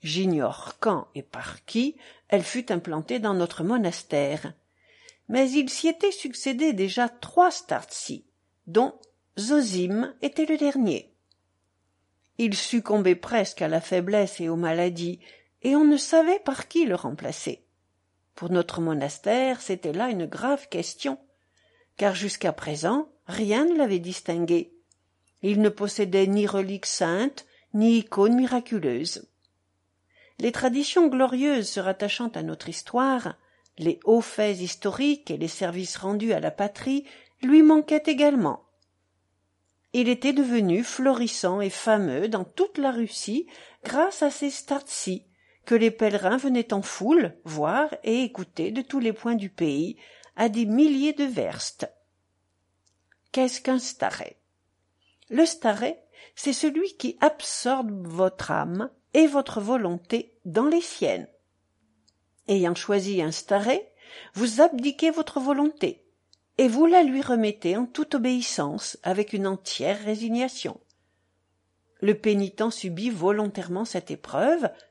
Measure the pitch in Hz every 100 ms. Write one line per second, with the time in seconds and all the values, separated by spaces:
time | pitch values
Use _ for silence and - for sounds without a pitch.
0 | 156 165 190 156 123 143 - - 226 170
1 | - 143 - - - - - 226 269 -
2 | - - - 202 170 247 247 175 175 156
3 | 156 247 208 185 170 - 170 240 185 -
4 | - 147 139 151 - - _ _ _ _
5 | - _ - 240 262 285 262 - 320 330
6 | 403 392 269 233 269 247 311 202 190 214
7 | 240 - - - 359 - - 127 - -
8 | - 113 _ _ _ _ - 190 277 -
9 | _ _ _ - 214 294 233 185 180 208
10 | 262 - 285 - 311 302 285 269 214 131
11 | - _ _ _ _ _ _ _ _ _
12 | _ _ _ - 226 196 - 240 - 208
13 | 185 175 - 233 190 - 160 160 - 180
14 | 180 208 190 - 165 165 170 165 180 170
15 | 175 180 - - _ _ 247 294 294 285
16 | - 330 320 392 - 269 - 339 277 180
17 | 131 147 135 151 - - _ _ _ _
18 | _ _ _ - 170 180 170 - 165 151
19 | 139 - 208 240 262 254 - 185 160 165
20 | 247 202 160 - 262 277 - 175 170 -
21 | 277 277 _ _ _ _ _ _ _ -
22 | 202 185 202 - 185 151 156 147 165 269
23 | 311 _ - 196 208 220 320 330 254 185
24 | 175 180 - 170 165 170 170 - _ _
25 | _ _ _ _ 196 208 208 208 202 -
26 | 196 196 190 202 202 202 190 196 - -
27 | 170 180 269 - - _ _ 208 226 233
28 | - - 202 240 254 247 247 214 151 120
29 | 170 - - _ _ _ _ _ _ _
30 | _ _ _ - 233 - 262 254 285 359
31 | 320 254 262 254 294 269 196 202 185 190
32 | 202 - 233 170 160 156 - 170 - 240
33 | 269 262 196 - _ _ _ - 165 170
34 | 196 233 - - 208 185 180 - 202 196
35 | 285 285 - 147 165 - 180 175 180 -
36 | 190 208 226 170 160 - 202 - 262 277
37 | 277 - _ _ 262 311 311 311 302 302
38 | 302 277 294 269 156 - _ _ _ _
39 | _ _ _ _ _ _ _ _ _ 240
40 | 240 247 269 277 262 240 190 180 - -
41 | 262 240 233 - 185 196 196 - 226 214
42 | 180 131 214 214 185 - 403 - 269 233
43 | 226 - - 247 349 - - _ - 262
44 | 359 - 294 - 285 - - 277 - -
45 | - 185 - _ _ _ - 233 226 220
46 | 220 202 185 254 277 247 233 196 196 -
47 | 208 330 180 - 165 156 151 233 302 -
48 | 220 233 247 196 185 - 175 226 254 269
49 | 226 214 233 233 196 - 160 143 175 -
50 | - - - - 233 214 214 233 302 269
51 | 294 294 285 202 95 - - - - -
52 | _ _ _ _ _ _ _ _ _ _
53 | _ _ _ 262 254 - - 262 247 -
54 | - - - - _ _ _ _ _ _
55 | _ _ - 247 330 - 226 208 247 330
56 | _ - - - 285 262 311 302 381 -
57 | 254 - 302 302 - - 247 262 226 196
58 | 175 165 185 185 - 156 156 180 254 -
59 | _ 311 320 277 269 220 202 254 190 175
60 | - 233 - _ 185 170 285 339 339 -
61 | 156 92 - _ _ _ _ _ _ _
62 | _ _ _ _ - 196 175 175 - 202
63 | 190 190 160 165 - 302 214 349 - _
64 | - - - 190 233 220 339 262 277 277
65 | 320 320 311 285 262 277 294 311 - -
66 | _ _ _ _ _ - 262 233 330 359
67 | 294 262 269 240 214 208 170 196 247 -
68 | 302 277 240 247 233 - 143 185 - -
69 | 180 190 208 202 196 190 - - 147 202
70 | 208 214 226 233 262 - - - _ _
71 | _ _ _ _ _ _ _ _ _ _
72 | 202 208 214 202 190 - 220 - 185 170
73 | 240 202 180 208 208 202 175 180 226 180
74 | - 147 - 143 240 330 233 - _